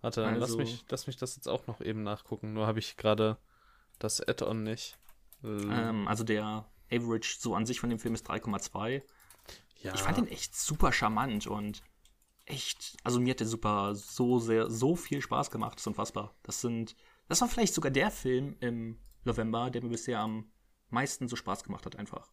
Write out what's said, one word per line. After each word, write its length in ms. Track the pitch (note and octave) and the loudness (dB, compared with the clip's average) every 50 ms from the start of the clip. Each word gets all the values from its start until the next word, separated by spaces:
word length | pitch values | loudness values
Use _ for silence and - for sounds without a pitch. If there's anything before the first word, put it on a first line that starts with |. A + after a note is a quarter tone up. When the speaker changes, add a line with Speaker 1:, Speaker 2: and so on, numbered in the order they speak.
Speaker 1:
Warte, 200 | - A#2+ A#2 - | -4 -2 0 0
dann 140 | A2 A2+ A2+ | 2 2 2
lass 160 | A2+ B2+ B2 | 2 2 0
Speaker 2:
Also 60 | A#2 A2+ | 0 0
Speaker 1:
mich, 280 | C#3+ A2+ A#2+ A#2+ - _ | 0 -2 -2 -8 -6 _
lass 180 | - C3 - - | -6 -6 -4 -6
mich 100 | B2+ - | -6 -6
das 180 | - B2 - - | -6 -6 -6 -8
jetzt 100 | - B2+ | -4 -2
auch 200 | - A2 - - | -2 -2 -2 -4
noch 140 | A2+ - | -8 -6
eben 220 | - - A2 G#2+ G#2+ | -4 -4 -4 -4 -4
nachgucken. 500 | G#2 G#2 G#2 - - - G#2+ - G#2+ G#2+ | -4 -6 -6 -6 -8 -8 -8 -6 -6 -2
Nur 140 | A2 G#2+ A2 | 0 0 2
hab 100 | A2 A2 | 2 0
ich 200 | G#2 - - - | -2 -4 -8 0
gerade 400 | - A2 G#2+ G#2 A2 A2 A2 - _ _ _ _ _ - - - _ _ _ - | 4 4 6 6 6 2 2 0 _ _ _ _ _ -20 -20 -20 _ _ _ -6
das 240 | - A2 - - | -4 -2 -2 -2
Add-on 420 | - - - - - - A2+ A2+ G#2+ | 0 0 0 0 0 -2 0 0 -2
nicht. 340 | G#2+ A2 A#2 - - - - - - - - - - - _ - | -2 -4 -4 -6 -12 -12 -16 -20 -20 -20 -20 -20 -20 -20 _ -8
Ähm. 280 | A2 G#2+ G#2 G#2 G#2 | -6 -4 -2 -2 0
Speaker 2:
Ähm, 360 | G#2+ A#2+ A2+ A2+ A2 A2 G2+ - | 0 0 0 0 0 0 0 0
also 160 | G#2+ A2 A2+ | 0 -2 0
der 460 | A2 A2 G#2 G#2+ G#2+ G#2+ A2 G#2+ - - - - - | 0 0 0 0 -2 -4 -6 -8 -10 -20 -20 -10 -2
Average 460 | - B2 A#2+ A#2 A2+ A2+ A2 - - - | -2 0 0 2 0 0 0 -2 -6 -4
so 160 | - A#2+ G2+ | -2 0 0
an 100 | F#2+ A2 | 2 2
sich 140 | A2+ B2+ - | 0 0 -2
von 100 | - A#2+ | 0 -2
dem 80 | A#2+ A2 | -2 0
Film 160 | - A#2 A2+ | 0 -2 -2
ist 140 | A2 - - | -2 -4 -4
drei 120 | - G#2+ | -6 -4
Komma 200 | - - G#2 G2 | -2 -2 -4 -2
zwei. 440 | - - - F#2+ G#2 A2+ B2+ C#3 C3+ _ - _ - - - - _ - - - - _ _ - | -4 -4 -4 -4 -2 0 -2 -2 -4 _ -20 _ -20 -20 -20 -20 _ -20 -20 -20 -20 _ _ -12
Speaker 1:
Ja. 140 | - - - | -10 -6 -2
Speaker 2:
Ich 60 | F#3+ | 0
fand 160 | G3 - F3 - | 2 2 2 2
den 100 | A#3+ - | 2 0
echt 280 | - - - - - | -2 -6 -8 -8 -4
super 360 | - - - D3+ - - D3+ | -4 -2 -2 6 6 6 8
charmant 560 | - - - A2+ A2 G#2+ B2 C3+ A2+ G#2 G#2 - | 8 6 4 4 4 4 2 2 2 0 0 0
und 340 | - G#2 G#2 G#2 G#2 - - - _ _ _ - _ _ _ _ _ _ _ | -2 -2 -2 -4 -6 -8 -12 -20 _ _ _ -20 _ _ _ _ _ _ _
echt, 520 | - C#3+ C3 - - - - - - - - - | -8 -6 -6 -4 -4 -6 -6 -8 -14 -14 -6 -2
also 160 | - B2 B2 | 2 4 4
mir 120 | B2 B2 | 4 4
hat 80 | C3 - | 2 2
der 80 | A2+ A2 | 0 -2
super, 480 | A2+ A2+ - G#2+ G#2 G2+ G2 G2+ G#2 | -2 0 2 2 4 4 4 2 0
so 420 | G2+ - - - - B2+ B2 B2 B2 | -2 -6 -10 0 2 4 6 6 6
sehr, 320 | A#2 A2+ A2+ A2+ A2+ A2+ | 6 6 4 4 4 4
so 260 | A2+ A2 A#2+ C#3 F3 | 0 2 4 4 4
viel 260 | F3+ - - - C#3+ | 2 0 -2 -2 -2
Spaß 280 | B2 - - B2+ C3+ - | -2 0 0 0 0 0
gemacht. 280 | - A2+ A2 A2 - - | -2 -4 -4 -4 -6 -6
Das 60 | - | -6
ist 40 | A2 | -6
unfassbar. 480 | G#2+ - A#2 - - G2+ G2+ G2+ - - _ | -2 -2 -4 -4 -4 -6 -6 -6 -10 -16 _
Das 160 | - - - | -8 -8 -4
sind, 360 | - A#2+ A#2 A2+ A2+ G#2+ - _ - - - _ _ _ | -2 -2 0 -2 -4 -6 -8 _ -20 -20 -20 _ _ _
das 100 | - - | 2 2
war 80 | B3 A#3+ | 2 2
vielleicht 260 | - - A3+ - - | 2 2 2 2 2
sogar 160 | - D#3 C#3 | 2 0 2
der 200 | C3 C3+ F3+ G#3 | 4 4 2 2
Film 460 | - - - C3 B2+ B2+ C3+ C#3+ - - | 0 -2 0 2 2 2 0 -2 -6 -4
im 400 | - B2 A#2 A#2 A2+ A2+ A2+ - - - - - - | -4 -4 -4 -4 -6 -6 -8 -12 -14 -20 -20 -6 -2
November, 460 | B2+ A#2 A#2 A2 A2 A2+ A#2 A#2+ B2+ | -2 0 0 0 0 0 0 -2 -2
der 120 | A#2+ B2 | -2 -4
mir 80 | A#2+ A#2 | -4 -2
bisher 300 | A#2 A2+ - - A#2+ A2 | -4 -4 -2 -2 -2 -2
am 320 | G#2+ A2 A2 A2 A2 - _ _ _ _ _ _ _ _ | -2 -2 -4 -6 -8 -12 _ _ _ _ _ _ _ _
meisten 400 | - A#2 B2+ B2+ - - B2+ A#2 | -2 0 0 0 -2 -4 -4 -4
so 60 | B2 | -4
Spaß 280 | A#2+ - - F#2+ - - | -6 -4 -4 -4 -4 -4
gemacht 220 | - F#2+ F#2 - - | -8 -10 -8 -8 -10
hat 80 | - | -10
einfach. 340 | - G#2 G2+ - - - - | -10 -10 -10 -10 -12 -12 -16